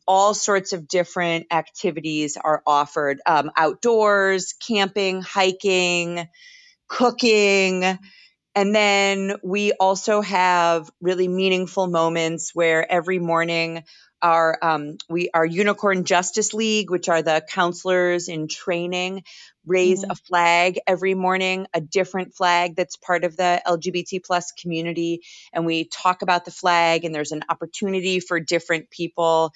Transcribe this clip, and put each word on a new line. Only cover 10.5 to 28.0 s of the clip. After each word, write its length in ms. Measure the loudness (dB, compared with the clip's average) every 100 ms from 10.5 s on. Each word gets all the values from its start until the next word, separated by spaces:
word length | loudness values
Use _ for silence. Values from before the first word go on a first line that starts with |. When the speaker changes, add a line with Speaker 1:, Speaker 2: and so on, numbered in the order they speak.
| 4 2 0 -4 -6
Speaker 1:
really 280 | -2 0 0
meaningful 580 | 0 0 0 -2 -2 0
moments 680 | 2 0 0 -2 -4 -6 0
where 280 | 2 2 2
every 300 | 0 0 -2
morning 640 | 0 0 0 -2 -4 -6 -14 -20 _ -2
our, 380 | 2 4 2 2
um, 360 | 0 -2 -4 -12 -6
we, 220 | -4 0
our 140 | 0 0
Unicorn 560 | 2 0 0 0 0
Justice 500 | 2 2 0 -2 -2
League, 380 | -2 0 0 -2
which 180 | -4 0
are 140 | 0
the 180 | 2 0 -2
counselors 800 | -2 -2 -2 -2 0 2 0 -4
in 220 | -8 -8
training, 760 | -8 -6 -4 -4 -4 -6 -8 -14 -20 -20 _
raise 380 | -2 2 4 2
Speaker 2:
Mm-hmm. 80 | -2
Speaker 1:
a 40 | -10
flag 640 | -2 2 4 4 2 0 -2
every 260 | 0 0
morning, 540 | 0 0 0 -2 -4 -4
a 80 | -6
different 540 | -2 -2 -2 -4 -8
flag 400 | -2 2 2 0
that's 220 | -2 -6 -6
part 260 | -2 0
of 140 | -2 0
the 260 | 0 2
L 120 | 0 -2
G 160 | -2
B 100 | -6
T 160 | -6 -8
plus 320 | -2 -4 -4
community. 720 | -10 -6 -4 -4 -4 -4 -4 -10 -20 -10
And 120 | -4
we 200 | -2 -2
talk 380 | -4 -4 -2 -2
about 220 | 0 -2
the 60 | -2
flag, 540 | -4 0 2 2 0
and 100 | -2
there's 160 | -4 -6
an 140 | -6 -6
opportunity 720 | -8 -8 -6 -4 -2